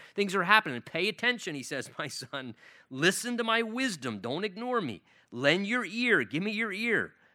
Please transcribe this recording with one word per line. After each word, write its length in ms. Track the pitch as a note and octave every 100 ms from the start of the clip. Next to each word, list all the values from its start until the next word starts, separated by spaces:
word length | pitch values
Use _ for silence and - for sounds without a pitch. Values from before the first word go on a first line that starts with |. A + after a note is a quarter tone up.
| -
things 220 | - G3+ F#3+
are 80 |
happening. 360 | F3+ G#3+ E3 A#2+
"Pay 260 | - E3 G3+
attention," 480 | - A#3+ A#3+ F#3 C#3+
he 80 |
says, 260 | A#2+ C#3 -
<laughs> 40 | -
"my 80 | D3+
son. 480 | - C3 C#3 B2+ A2+ - - _
Listen 460 | C3 E3+ F#3+ A#3+ A#3+
to 40 |
my 200 | A3+ A3+
wisdom. 580 | A3+ A#3 C4 E3 B2+ G#2
Don't 240 | A#2 D3+
ignore 360 | G#3 F#3 B3 A#3+
me. 220 | D3 F#2 - _ _
Lend 340 | A#2 C#3+ F3+ G3+
your 180 | B3
ear. 380 | F#3+ A3 B3 F#3
Give 220 | G#2 C#3+
me 80 | G3+
your 180 | G#3+ A3+
ear 440 | F#3+ A#3 F3+ E2+ - _